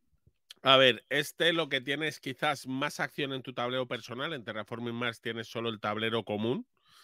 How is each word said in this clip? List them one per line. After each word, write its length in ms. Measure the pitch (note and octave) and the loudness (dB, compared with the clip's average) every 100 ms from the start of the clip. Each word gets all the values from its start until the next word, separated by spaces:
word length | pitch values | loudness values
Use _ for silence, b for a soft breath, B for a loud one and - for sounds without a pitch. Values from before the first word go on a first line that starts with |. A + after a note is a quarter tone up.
| _ _ _ _ - - | _ _ _ _ -20 0
A 140 | C3 C3 | 6 8
ver, 280 | B2+ A2 - | 8 6 0
este 440 | C#3+ D3 - E3 | -2 -2 0 2
lo 160 | E3 D3 | 2 0
que 100 | C3+ | -2
tiene 260 | B2+ C#3+ D#3 | -2 -4 -4
es 120 | - | -4
quizás 460 | C#3+ B2 D3+ C#3+ B2+ | -8 -2 -2 -2 -4
más 320 | C3 C#3+ - | -4 -2 -2
acción 340 | C#3+ - C3+ | -6 -4 -4
en 100 | C3+ | -4
tu 100 | C3 | -8
tablero 340 | B2 B2 B2+ B2+ | -4 -2 -2 -2
personal. 460 | B2 A#2 A#2+ D3+ | -6 -8 -6 -6
En 100 | D3 | -6
Terraforming 520 | G#2+ G#2+ G2+ A#2 A#2+ A#2 | -8 -8 -8 -6 -6 -2
Mars 260 | A#2+ A2+ | -4 -4
tienes 260 | A#2 A2+ A2 | -6 -6 -6
solo 220 | A#2 A#2 | -6 -6
el 100 | G#2+ | -4
tablero 440 | G#2 G#2+ A2 A2+ G2+ | -4 -2 0 -2 -2
común 420 | G#2 A2+ F3+ - b b b | -2 0 -2 -6 b b b